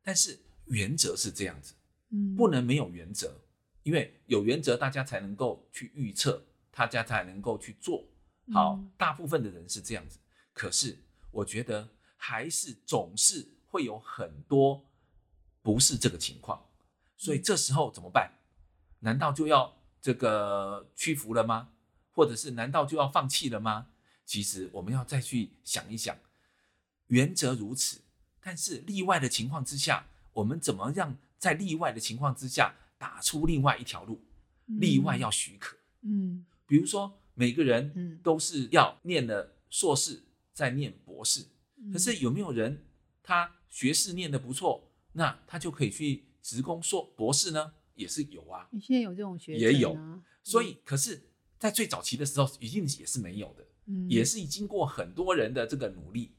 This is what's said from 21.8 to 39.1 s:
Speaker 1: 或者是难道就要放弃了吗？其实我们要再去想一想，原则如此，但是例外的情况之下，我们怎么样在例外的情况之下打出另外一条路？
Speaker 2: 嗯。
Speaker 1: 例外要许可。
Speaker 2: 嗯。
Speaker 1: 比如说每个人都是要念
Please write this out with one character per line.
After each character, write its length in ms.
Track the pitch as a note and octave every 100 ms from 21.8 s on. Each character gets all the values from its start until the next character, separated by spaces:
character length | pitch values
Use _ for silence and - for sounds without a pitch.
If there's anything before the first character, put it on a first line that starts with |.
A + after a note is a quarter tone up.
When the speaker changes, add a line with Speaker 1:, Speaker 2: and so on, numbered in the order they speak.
| _ _ _
Speaker 1:
或 140 | - D3+
者 100 | A#2
是 140 | D3
难 200 | A#2+ A#2
道 140 | D#3
就 140 | C#3+ D#3
要 100 | C#3
放 180 | E3 C3+
弃 200 | - C3+
了 100 | A2
吗？ 300 | A2 G#2+ A#2+ _ _ _ -
其 160 | G#2
实 260 | G2+ G2 F#2
我 80 | G2+
们 100 | F#2
要 100 | C3
再 160 | B2 C#3
去 300 | A#2+ B2 G#2+ _
想 260 | - - -
一 60 | A2
想， 200 | G#2+ - _ _ _ _ _ _ _ _ _
原 280 | B2 C#3+
则 200 | F3+ B2+
如 200 | B2+ G#2
此， 280 | C3 - - _ _ _ _
但 160 | F#3+ F3
是 220 | - C#3+ E3
例 160 | G3
外 160 | F#3 F3
的 100 | C3
情 200 | - A#2
况 160 | D3+
之 120 | C3 C#3+
下， 300 | C#3 G#2 - - -
我 100 | -
们 160 | G#2+ D#3+
怎 140 | -
么 180 | G2 G#2+
样 240 | D#3+ E3 B2+ _ _
在 160 | -
例 200 | D#3 G3
外 180 | D#3 E3+
的 60 | A2+
情 180 | - A2+
况 180 | C#3+
之 120 | B2 C3
下 280 | - A2 - _ _
打 220 | - -
出 260 | - D3+ D#3+
另 160 | D#3
外 140 | C#3 A#2
一 40 |
条 220 | A#2+ F2
路？ 180 | F#2+ A2+ _ - _ _ -
Speaker 2:
嗯。 120 | G#3+
Speaker 1:
例 200 | F#3 C3+
外 180 | C#3 A#2+
要 140 | A#2
许 260 | - - G2+
可。 200 | - - _ _
Speaker 2:
嗯。 420 | G#3+ G#3 F#3 F3+ F3 _ _
Speaker 1:
比 100 | D3
如 100 | F#3+
说 340 | G3+ G3+ - _
每 180 | - B2
个 120 | B2
人 540 | C#3 A#2 C#3+ D3 F3 D#3+
都 160 | F3 D#3+
是 300 | - E3 A#2+
要 280 | E3 A#2 -
念 240 | E3+